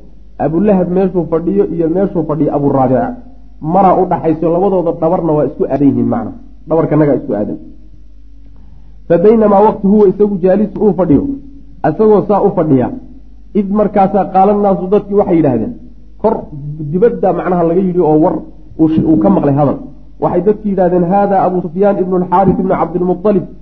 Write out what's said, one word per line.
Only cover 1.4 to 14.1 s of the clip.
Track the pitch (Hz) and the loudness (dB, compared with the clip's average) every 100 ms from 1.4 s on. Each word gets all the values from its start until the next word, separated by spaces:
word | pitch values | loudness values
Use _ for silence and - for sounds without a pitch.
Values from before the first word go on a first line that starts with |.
| 175 196 - | -2 -2 -2
iyo | 170 160 | -2 -2
meeshuu | 175 190 180 | 0 -2 -2
fadhiyo | 156 151 143 147 | -4 -2 -2 0
Abu | 143 | 0
Raafic, | 135 127 127 - - - - - - | 2 2 0 -2 -8 -16 -20 -20 -12
maraa | 151 185 190 180 | -4 2 4 2
u | 180 | 0
dhaxayso, | 165 160 160 165 | -2 -2 -2 0
labadooda | 170 202 190 165 165 | 0 0 0 -2 -2
dhabarna | 160 180 165 | -2 0 0
waa | 151 135 | 0 -2
isku | - - | -2 -4
aadan | 131 139 | 2 2
yihiin, | 120 117 | 2 0
macna. | 120 104 - - - - | -2 -6 -12 -18 -16 -4
Dhabarkanagaa | 160 151 143 147 120 | -2 0 2 2 0
isku | - | -2
aadan. | 104 98 78 - - - - - - - - - - - - - - - | -6 -6 -8 -14 -20 -20 -20 -20 -20 -20 -20 -20 -20 -20 -20 -20 -12 -2
Fa | 170 | 2
baynamaa | 208 233 208 196 214 | 4 4 4 4 4
waqti | - 196 | 2 2
huwa | 214 202 | 4 4
isagu | 185 202 196 | 2 0 0
jaalisu | 185 190 214 - | 0 2 0 0
uu | 214 | 0
fadhiyo, | 175 170 139 - - - - - - 151 | 0 2 2 0 -6 -12 -20 -20 -6 -4
isagoo | 160 214 208 - | 0 2 2 2
saa | 202 | 0
u | 196 | 0
fadhiya, | - 160 135 107 - - - - - - | 0 0 2 0 -6 -14 -20 -20 -20 -8
id | 202 196 | -4 -2
markaasaa | 208 202 208 190 | 0 0 2 2